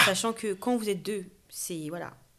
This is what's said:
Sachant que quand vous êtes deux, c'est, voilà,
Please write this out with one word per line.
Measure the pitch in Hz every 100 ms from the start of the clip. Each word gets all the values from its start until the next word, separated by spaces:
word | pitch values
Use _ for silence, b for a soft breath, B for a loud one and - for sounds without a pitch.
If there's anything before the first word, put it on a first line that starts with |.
| -
Sachant | 190 226
que | 226 214
quand | 190 247 247
vous | 214
êtes | 190
deux, | 185 208 180 - _
c'est, | - - 170 151
voilà, | 170 - - -